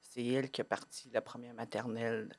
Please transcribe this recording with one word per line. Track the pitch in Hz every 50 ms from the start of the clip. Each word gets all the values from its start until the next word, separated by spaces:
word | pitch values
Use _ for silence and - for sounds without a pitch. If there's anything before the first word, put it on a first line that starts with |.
C'est | - - - 123 120
elle | 120 127 135 - -
qui | - -
a | -
parti | - 107 - - - - - - 127 -
la | 110
première | - - - 120 120 120 120
maternelle, | 113 113 113 - 104 117 120 110 113 117 113 113 110 107 - -